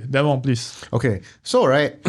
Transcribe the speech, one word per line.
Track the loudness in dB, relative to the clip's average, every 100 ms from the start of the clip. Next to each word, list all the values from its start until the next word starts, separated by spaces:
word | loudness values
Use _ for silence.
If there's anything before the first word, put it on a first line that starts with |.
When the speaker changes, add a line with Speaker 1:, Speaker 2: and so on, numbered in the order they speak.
Speaker 1:
then | -2 0
on, | 2 0
please. | 0 -2 -4 -14 -6
Speaker 2:
Okay, | -2 0 -2 -8 -16
so, | -2 2 4
right, | 2 0 -2